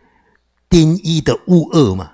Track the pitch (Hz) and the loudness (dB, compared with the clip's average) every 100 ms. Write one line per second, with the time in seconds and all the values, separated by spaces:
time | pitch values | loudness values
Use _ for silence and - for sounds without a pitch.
0 | _ _ _ _ _ _ - 175 156 175 | _ _ _ _ _ _ -2 2 2 0
1 | 165 165 - - - 180 151 165 113 95 | -4 -4 -4 -4 0 0 2 0 0 -2
2 | 90 | -10